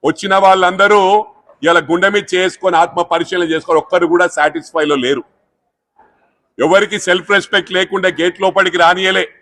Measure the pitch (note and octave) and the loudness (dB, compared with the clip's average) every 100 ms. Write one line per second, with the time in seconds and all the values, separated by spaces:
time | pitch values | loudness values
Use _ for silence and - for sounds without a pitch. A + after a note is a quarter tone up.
0 | C#3 D#3+ G3 F#3+ G3 F#3+ F3+ F#3 G3+ G#3 | -4 -4 -2 2 4 4 2 2 2 4
1 | F#3+ G#3 G#3 _ _ _ D3+ E3+ C#3+ E3+ | 4 0 -2 _ _ _ 0 0 0 0
2 | F#3+ G3+ F#3+ F3+ F#3 - F#3+ E3+ E3+ - | 0 -2 -2 -2 -2 -2 -2 0 0 -2
3 | E3+ E3+ E3 F#3 E3+ D#3+ - D#3+ - F#3 | -4 -4 -4 -4 -2 -4 0 -2 0 -2
4 | E3+ F3 F3 - D3+ D#3 - E3 D3+ C#3+ | 0 2 0 0 -2 -2 -8 -4 -2 -2
5 | B2 C#3 - _ _ _ _ _ _ _ | -2 -4 -6 _ _ _ _ _ _ _
6 | _ _ _ _ _ - C#3+ F#3 G#3 G3+ | _ _ _ _ _ -4 2 2 2 -4
7 | - F#3 E3+ G3+ - G3+ - F#3 F#3 F#3+ | -2 -2 0 -2 0 -4 -2 -4 -2 -2
8 | F#3 F3 E3+ F3+ F#3+ F#3+ F#3+ F3 E3+ F3+ | -2 0 -4 -2 -2 0 -2 2 2 2
9 | F#3+ F#3+ E3 _ | 0 -2 -4 _